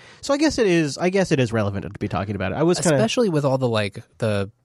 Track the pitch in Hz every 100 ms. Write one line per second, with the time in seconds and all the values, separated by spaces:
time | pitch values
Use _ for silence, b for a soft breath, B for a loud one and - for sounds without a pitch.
0 | B B - 277 302 - 208 170 151 131
1 | 180 190 180 147 120 113 101 98 82 -
2 | 104 87 101 98 95 - 160 175 180 139
3 | 220 - 226 151 143 131 127 110 101 -
4 | - _ 113 101 98 -